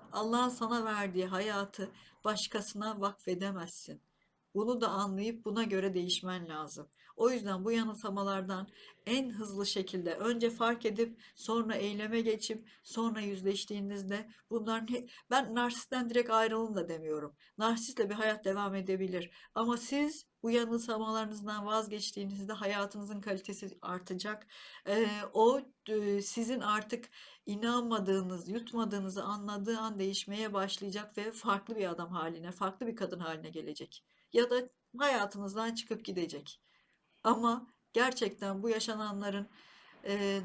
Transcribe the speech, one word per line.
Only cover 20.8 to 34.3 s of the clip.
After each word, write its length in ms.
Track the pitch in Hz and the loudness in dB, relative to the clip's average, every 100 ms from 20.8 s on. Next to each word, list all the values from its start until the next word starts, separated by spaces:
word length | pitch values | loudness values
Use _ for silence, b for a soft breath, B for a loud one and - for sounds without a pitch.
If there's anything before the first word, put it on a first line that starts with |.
| 233 220 220 220 220 214 208 208 202 | 0 -2 0 0 -2 -4 -6 -4 0
vazgeçtiğinizde 880 | 220 214 208 202 - 196 196 196 | 0 0 -4 -6 -4 -6 -6 -6
hayatınızın 680 | 214 202 202 202 208 208 208 | -2 0 0 -2 -4 -8 -6
kalitesi 580 | 202 190 - 196 190 - | -4 -4 -4 -8 -10 -10
artacak. 640 | - 180 180 185 202 214 - B B B - | -6 -6 -4 -6 -4 -6 -10 B B B 0
Ee, 200 | 208 214 208 208 | 4 4 2 0
o, 280 | - 226 269 262 _ - | 6 8 8 0 _ -2
e, 340 | 214 208 202 | 0 4 2
sizin 380 | 202 - 226 254 | 0 -2 0 0
artık 500 | 208 214 214 233 - B B B - | 2 0 0 -6 -6 B B B -6
inanmadığınız, 1000 | 208 233 240 240 220 190 190 185 180 165 | 0 2 2 2 2 4 2 2 -4 -4
yutmadığınızı 760 | 220 233 233 214 202 190 190 | -6 -4 -2 0 0 -2 -4
anladığı 540 | 190 208 202 208 202 226 | -2 -4 -2 -4 -2 -2
an 200 | 220 202 | -2 -2
değişmeye 540 | 190 196 - 202 220 | 0 -2 -2 -2 0
başlayacak 640 | 202 196 - 202 196 208 - | 0 0 -2 -4 -6 -6 -6
ve 140 | 214 | -6
farklı 440 | 220 226 196 196 220 | -4 0 0 -2 -2
bir 140 | 185 | -2
adam 200 | 170 170 | -2 -4
haline, 420 | 175 160 165 170 | -2 -4 -4 -8
farklı 340 | 180 190 190 233 | -2 -2 -2 -4
bir 100 | 226 | -2
kadın 240 | 185 180 | -4 -2
haline 300 | 165 160 160 | -4 -6 -8
gelecek. 540 | 160 156 151 - - b b b | -8 -8 -8 -12 -16 b b b